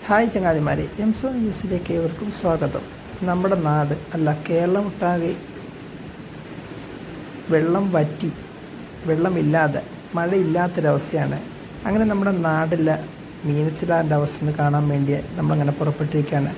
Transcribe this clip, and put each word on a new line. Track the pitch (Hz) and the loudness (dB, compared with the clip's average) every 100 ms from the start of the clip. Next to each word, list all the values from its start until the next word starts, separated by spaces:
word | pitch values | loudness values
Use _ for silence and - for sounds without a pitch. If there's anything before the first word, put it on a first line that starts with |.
| - | 4
ഹായ് | 208 233 | 4 4
ചങ്ങാതിമാരെ, | 196 185 160 147 143 156 - | 2 2 2 2 0 -2 -2
എം | 214 220 | 0 0
സോൺ | 262 254 | 0 0
ന്യൂസിലേക്ക് | 220 190 190 185 175 170 | -2 -2 -2 -2 0 0
ഏവർക്കും | 165 165 160 - | 0 -2 -6 -2
സ്വാഗതം. | 185 160 147 139 - - - - 180 | 0 2 0 -2 -8 -14 -14 -4 0
നമ്മുടെ | 180 180 190 156 | 0 2 0 2
നാട്, | 151 147 147 - 165 | 2 2 -2 -6 -2
അല്ല | 151 151 - | 0 0 0
കേരളം | 165 175 190 202 | 0 2 0 -2
ഒട്ടാകെ | - 180 175 170 - - - - - - - - - - - - - - - - - - - - - - | -2 0 0 0 -4 -8 -14 -14 -14 -14 -14 -14 -14 -14 -14 -14 -14 -14 -14 -14 -14 -12 -12 -12 -14 0
വെള്ളം | 160 160 180 196 175 | 2 4 2 4 2
വറ്റി, | 151 - 165 - - - - - - - 170 | 2 0 -4 -6 -12 -14 -16 -14 -14 -10 -2
വെള്ളമില്ലാതെ, | 156 175 180 151 160 151 139 - - - 175 | 2 2 2 4 4 4 0 -6 -14 -6 -2
മഴയില്ലാത്തൊരവസ്ഥയാണ്. | 170 196 175 165 175 175 156 143 - 160 139 143 - - - - 220 | 2 2 2 2 2 2 4 4 2 0 0 -2 -6 -12 -14 -8 -2
അങ്ങനെ | 208 220 | 2 2
നമ്മുടെ | 202 196 190 165 | 4 2 2 2
നാട്ടിലെ | 156 160 170 160 156 - - - - 151 | 2 2 2 2 2 -2 -12 -16 -8 0
മീനച്ചിലാറിൻ്റെ | 147 156 156 175 170 156 151 | 2 2 0 2 2 4 2
അവസ്ഥ | 147 - | 2 0
ഒന്ന് | 151 151 | -2 2
കാണാൻ | 147 143 147 | 4 4 4
വേണ്ടി | 143 139 139 - 175 | 2 2 0 -2 -2
നമ്മളങ്ങനെ | 151 151 143 143 | 2 2 2 2
പുറപ്പെട്ടിരിക്കുകയാണ്. | 151 147 151 151 147 147 139 | 0 0 0 0 0 0 0